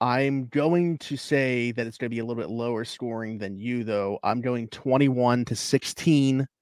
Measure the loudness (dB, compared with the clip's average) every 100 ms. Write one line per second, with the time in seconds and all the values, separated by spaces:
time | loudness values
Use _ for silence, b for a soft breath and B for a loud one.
0 | 0 2 0 -2 -2 0 2 2 2 -2
1 | -6 -8 0 2 2 2 0 -2 -6 -4
2 | -6 -4 -4 -4 -4 -4 -2 -4 -6 -8
3 | -6 -6 -6 -8 -8 -8 -4 -4 -2 0
4 | 0 -2 0 0 0 -2 -4 -6 2 4
5 | 4 4 4 4 0 -4 0 0 0 -2
6 | 4 6 4 2 0 _